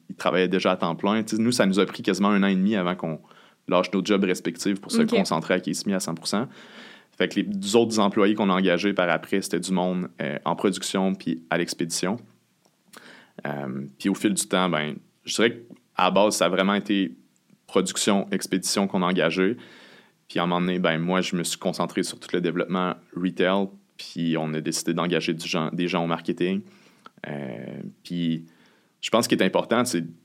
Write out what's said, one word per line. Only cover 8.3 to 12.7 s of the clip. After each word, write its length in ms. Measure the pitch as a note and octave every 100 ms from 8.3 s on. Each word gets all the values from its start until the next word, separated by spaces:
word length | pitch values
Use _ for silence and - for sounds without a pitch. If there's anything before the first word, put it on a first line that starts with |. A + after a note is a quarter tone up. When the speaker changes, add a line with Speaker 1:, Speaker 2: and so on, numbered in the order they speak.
Speaker 1:
qu'on 160 | G#2+ G2+
a 40 |
engagés 380 | F#2 F#2 F2 G2+
par 140 | G2 F2
après, 340 | D#2+ - G2
c'était 180 | F#2 E2+
du 120 | F2
monde, 360 | F#2 F2+ F2+ F2+ -
euh, 180 | D2 D2
en 120 | - F2
production 580 | G#2 F#2 - F#2+ F#2+
puis 300 | F#2+ - - -
à 80 | F2
l'expédition. 580 | F2 - E2+ - F2+ A#2 - _ _ _ _